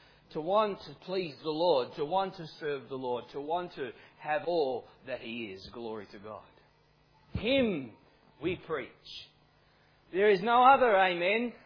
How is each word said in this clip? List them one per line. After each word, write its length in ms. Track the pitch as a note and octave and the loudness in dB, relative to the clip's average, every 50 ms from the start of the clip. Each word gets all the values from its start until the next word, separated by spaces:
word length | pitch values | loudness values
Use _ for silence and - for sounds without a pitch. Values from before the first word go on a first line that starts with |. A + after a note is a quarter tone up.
| - - _ _ _ - | -20 -20 _ _ _ -12
to 80 | - D#3+ | -10 -8
want 400 | D3+ E3+ G3 G#3+ G#3+ G#3 F#3+ - - | -4 0 2 2 2 0 -2 -6 -12
to 80 | E3 C#3 - | -16 -20 -18
please 340 | - F3+ F#3 F#3+ F#3 D#3+ C3 B2 C3+ | -12 -8 -6 -6 -6 -6 -8 -10 -8
the 80 | D#3+ | -6
Lord, 420 | D3+ D#3 E3+ F3+ D#3 C3 B2 A#2+ - - | -2 0 2 4 4 4 2 -2 -4 -6
to 80 | D3 | -4
want 320 | D3 F3+ F#3+ G3 F#3+ - - | -2 0 0 -2 -2 -6 -10
to 100 | D#3+ D3+ - - | -14 -14 -12 -8
serve 220 | D#3+ D3 C#3+ C3+ B2 A#2 | -6 -6 -6 -6 -8 -10
the 80 | C3+ | -10
Lord, 300 | C3 C3 B2 B2 A#2 A#2 - - | -8 -6 -4 -4 -6 -6 -8 -10
to 80 | C#3+ | -10
want 340 | C#3+ D3+ E3 F3 F3+ F3 - | -6 -4 -4 -4 -4 -6 -10
to 160 | D#3 C#3 A#2 - - - - _ - | -10 -10 -10 -10 -14 -20 -20 _ -12
have 260 | - D3+ D3+ D3 - | -6 -4 -4 -4 -2
all 420 | E3 F3 E3 D3 C3 B2+ A2 - - - _ - B2+ | -2 0 0 0 0 -2 -4 -8 -12 -20 _ -14 -12
that 120 | B2+ A#2+ | -10 -10
he 280 | B2+ A#2 A#2 A#2+ A#2 G2+ | -10 -10 -10 -8 -8 -10
is. 200 | F#2+ F#2+ - - - | -10 -12 -16 -16 -14
Glory 320 | B2 A#2 A2 A2 A2 G2 - - | -12 -10 -10 -10 -10 -12 -14 -16
to 60 | G#2 | -18
God. 200 | F#2+ G#2+ G#2+ F#2+ - - _ _ _ _ _ _ _ _ _ _ _ _ _ _ _ _ - | -16 -14 -16 -16 -16 -20 _ _ _ _ _ _ _ _ _ _ _ _ _ _ _ _ -8
Him 560 | - F#3 A3+ C4+ C4+ B3+ A3 F#3 C#3+ B2+ A2+ - - _ _ _ _ _ _ _ - | -4 -2 0 2 2 2 0 0 -4 -6 -10 -14 -20 _ _ _ _ _ _ _ -8
we 140 | C3+ F3+ F3 | -6 -6 -6
preach. 320 | C3+ - - D#3+ C#3 A#2 - - _ - - - - - - _ _ _ _ _ _ _ _ _ _ _ _ _ _ _ _ D#3+ | -6 -6 -6 -6 -6 -6 -8 -14 _ -20 -18 -16 -16 -18 -20 _ _ _ _ _ _ _ _ _ _ _ _ _ _ _ _ 0
There 160 | F3+ G3+ G#3+ | 2 4 4
is 120 | G3+ F3+ | 4 4
no 220 | F#3 A#3 A#3 B3 B3 | 4 4 6 8 8
other 320 | B3+ C#4 B3 B3+ A#3 G#3 | 10 8 8 8 6 6
amen, 560 | F#3+ F#3+ F#3 F3 E3+ F3 F#3 G#3 A3+ B3 A#3 - - - | 6 4 4 2 2 0 0 0 0 0 -4 -6 -10 -20